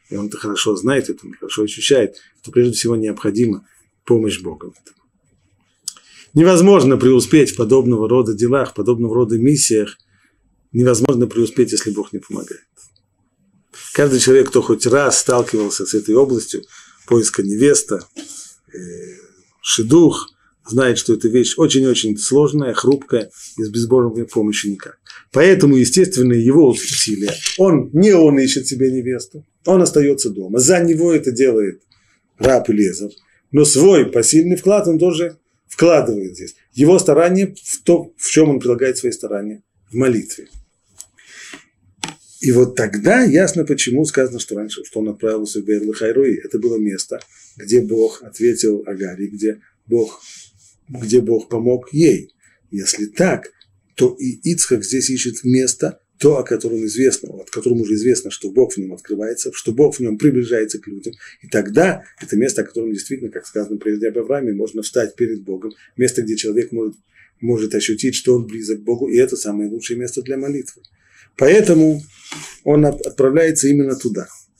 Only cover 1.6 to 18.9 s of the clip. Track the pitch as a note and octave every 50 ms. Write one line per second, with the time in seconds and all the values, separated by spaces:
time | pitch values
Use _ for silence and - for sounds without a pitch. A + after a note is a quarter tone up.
1.6 | G#2+ G#2 - - - - C#3 C3 G#2+ F#2+ - - _ _ _ _ _ A#2 - B2
2.6 | B2 B2 A#2 - - A#2 A#2 A2+ A2 G#2+ G#2 G#2 - G#2+ G2 A2 A#2+ A2+ G2+ G2
3.6 | - _ _ _ _ _ _ _ _ - A#2+ A2+ A2 G#2 F#2 F2+ F#2 E2+ D#2 D2+
4.6 | - - - _ _ _ _ _ _ _ _ _ _ _ _ _ _ _ _ _
5.6 | _ _ _ _ _ - - _ _ _ _ - - _ _ D3 E3 F3+ F#3 E3
6.6 | F3+ G3 G3+ F#3 B2+ C3+ C3+ B2 A#2 B2+ C3 B2 A#2 - D#3+ D#3 C3+ - - -
7.6 | A#2+ G#2+ C3 C3+ B2 A#2+ A#2+ G#2+ A2 G#2+ A#2+ B2+ A#2+ G#2+ A2 G2 A#2 A#2+ C3 C#3
8.6 | B2 - - - G2+ A2+ B2 A2+ A#2 A2+ A2 A#2+ B2 G#2 A#2 A2+ A#2 C#3 D3+ -
9.6 | - - A2+ G#2+ G#2 - - _ _ _ _ _ _ _ _ _ _ _ _ _
10.6 | _ _ - A#2 B2 B2+ A#2+ G#2+ B2 - C3+ A#2+ B2 A2+ - A2+ A#2 G#2+ - -
11.6 | B2 G#2 G#2+ G#2+ - A2+ G#2 G#2 G2 - - G#2+ - _ G2+ F#2+ F2 - - -
12.6 | _ _ _ _ - _ _ _ _ _ _ _ _ _ _ _ _ _ _ _
13.6 | _ _ _ - - - - - D3 C#3+ C3 B2+ A#2 B2+ C3 C3+ B2+ - - B2+
14.6 | - - A2+ G#2+ - B2 A#2+ C#3 C#3+ C3 - - - - B2+ A#2+ A#2 - - A2
15.6 | G#2 G2+ - - F#2+ - - G#2+ G2+ G#2+ G#2+ B2 C#3 C3 B2+ A2+ G#2+ - - G#2
16.6 | - _ - - - _ _ _ _ - A#2+ A#2 G#2+ - - - G2+ G2 G2+ G#2+
17.6 | B2+ C#3+ C#3+ - - - A2 F#2 - _ _ - - - - - - - - _
18.6 | _ _ - - F2+ F2